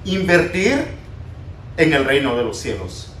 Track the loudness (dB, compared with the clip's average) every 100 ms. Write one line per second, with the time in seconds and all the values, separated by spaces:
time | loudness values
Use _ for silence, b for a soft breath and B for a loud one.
0 | -2 -2 4 4 4 2 2 2 -2 -8
1 | -14 -14 -14 -14 -14 -14 -12 2 4 4
2 | 4 2 2 0 -2 -4 -6 -6 -8 -12
3 | -14 -16